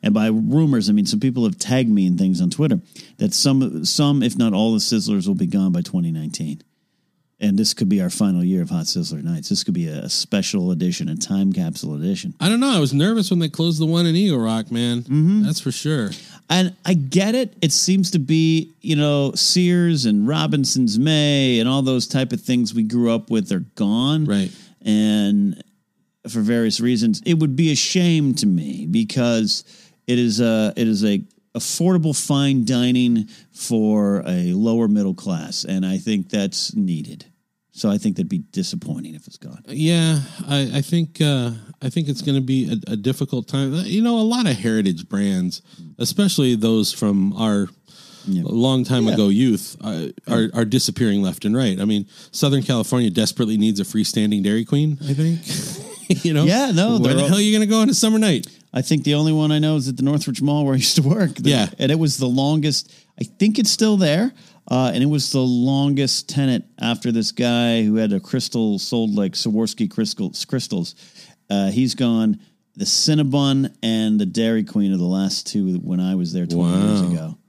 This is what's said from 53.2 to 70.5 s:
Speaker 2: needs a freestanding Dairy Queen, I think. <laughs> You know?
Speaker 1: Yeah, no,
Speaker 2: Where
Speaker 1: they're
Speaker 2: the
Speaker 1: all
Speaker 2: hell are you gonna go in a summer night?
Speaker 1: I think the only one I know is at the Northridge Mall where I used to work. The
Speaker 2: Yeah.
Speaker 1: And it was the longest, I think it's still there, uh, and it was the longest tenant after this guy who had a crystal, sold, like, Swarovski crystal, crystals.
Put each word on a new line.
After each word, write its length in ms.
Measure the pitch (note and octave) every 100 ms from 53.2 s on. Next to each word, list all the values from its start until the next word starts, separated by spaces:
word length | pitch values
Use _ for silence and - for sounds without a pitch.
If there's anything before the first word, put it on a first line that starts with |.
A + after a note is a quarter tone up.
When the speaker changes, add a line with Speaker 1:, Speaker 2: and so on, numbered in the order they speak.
| G#2+ - A2+ G#2+
Speaker 2:
needs 220 | G#2+ G2+
a 40 |
freestanding 580 | F#2+ G#2+ G#2+ - G#2+ G#2
Dairy 220 | F#2+ A2 A2+
Queen, 320 | C#3+ D3+ C#3+
I 120 | D3
think. 260 | C#3 D#3+ E3
<laughs> 520 | - - - - - - - D3+
You 120 | F3
know? 100 | D3+
Speaker 1:
Yeah, 260 | D3 G#3+ C4+
no, 200 | E3+ G#3
Speaker 2:
Where 100 | A#3
Speaker 1:
they're 140 | A#2+
Speaker 2:
the 80 | -
Speaker 1:
all 60 | C#3
Speaker 2:
hell 80 | G3
are 20 |
you 120 | G#3
gonna 140 | G#3+ G#3+
go 160 | A3
in 80 | A3
a 40 |
summer 240 | A#3 A3 A3
night? 260 | G#3+ C3 - - _
Speaker 1:
I 80 | B2+
think 220 | C3 D#3
the 120 | D3
only 180 | D3 D#3
one 180 | D#3 D3+
I 80 | D3+
know 160 | D3+
is 140 | D#3 C3
at 80 | B2
the 80 |
Northridge 360 | C3+ D3 D3+ B2
Mall 240 | C#3+ D3
where 100 | C#3+
I 20 | C3
used 180 | C3 -
to 60 |
work. 320 | C#3 G#3 E3+
The 160 | - -
Speaker 2:
Yeah. 180 | C3+ G#2 -
Speaker 1:
And 100 | C3+
it 80 | D#3
was 180 | D#3+ C3
the 100 | B2+
longest, 640 | B2+ C#3 D#3 D3+ C#3 - - _ -
I 40 |
think 340 | - - G#3 G#3+
it's 120 | G#3+
still 260 | - A3 G#3
there, 360 | F3 D#3 B3 - - - -
uh, 240 | B2+ C3
and 80 | B2
it 40 | C#3
was 260 | D3+ C3+
the 80 | C#3
longest 880 | B2+ B2 B2+ C#3 C#3+ C#3 C3+ - -
tenant 360 | D3 C3+ A#2 - -
after 320 | A#2 A#2 B2
this 220 | A2+ G#2+
guy 500 | - A#2+ A#2+ A#2+ A2+
who 140 | G#2+ A2
had 160 | G#2+
a 80 | G2
crystal, 580 | - C3 - A#2+ A2 G2+
sold, 380 | - A#2+ A2+ G#2
like, 160 | G2
Swarovski 580 | - A#2 G#2+ A2+ - G#2+
crystal, 420 | - G#2+ - F2+ -
crystals. 480 | -